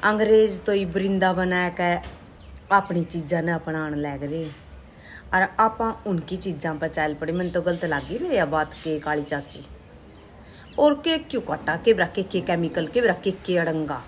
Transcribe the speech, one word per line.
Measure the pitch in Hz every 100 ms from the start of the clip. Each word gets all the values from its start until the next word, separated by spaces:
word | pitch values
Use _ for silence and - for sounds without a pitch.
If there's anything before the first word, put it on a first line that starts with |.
अंग्रेज | 202 214 214 220 220 190
तो | -
ई | 202 190
वृंदावन | 175 196 196 185 180 180
है | 180 180 175
के | 175 175 - - - - - - - 196
अपनी | 190 175
चीज़ा | 170 170 147 170
ने | 165
अपनान | 165 165 160 156 147
लग | 147 139
रहे, | 143 165 156 143 - - - - - - -
और | 185 190 -
आपा | 220 226 226 220 208
उनकी | 175 160 185
चीज़ा | 190 151 165
पर | 151 160
चल | 165 151
पड़े। | 147 160
मैंने | 175 180
तो | 175
गलत | 170 175 175
लगी | 143 139 220
रे | 359 233
यह | 156
बात, | 156 151
केक | - 165 156 151
वाली | 151
चाची। | 147 143 139 - - - - - - - - - - - - -
और | 294
केक | 285 330 320 320
क्यों | 254
काटा? | - - - 165
के | 233
बरा | 220 175
के, | -
के | 190 185
केमिकल, | - 175 170 175 160
के | 247
बरा | 233
के, | 170 196
के | 190 - 175
अड़ंगा। | 165 160 151 135